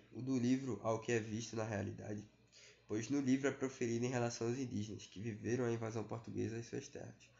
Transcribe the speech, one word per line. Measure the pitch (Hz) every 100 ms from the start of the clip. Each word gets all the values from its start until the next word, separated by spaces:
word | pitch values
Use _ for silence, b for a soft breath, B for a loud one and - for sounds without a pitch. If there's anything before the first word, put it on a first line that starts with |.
| -
o | -
do | 127 131
livro | 120 131 135 101
ao | 113 110
que | -
é | 117
visto | 110 107 - 113
na |
realidade, | 110 101 98 104 104 104 104 - - B B B -
pois | 104 117
no | 143
livro | 127 135 139
é |
proferido | 139 135 - 120 117 123
em |
relação | 123 117 - 113
aos | 131
indígenas, | 123 104 107 98 -
que | 92
viveram | 117 104 104 127 117
a |
invasão | 113 113 113
portuguesa | 107 117 107 101 104 113
às | 117
suas | 120 -
terras. | - - - -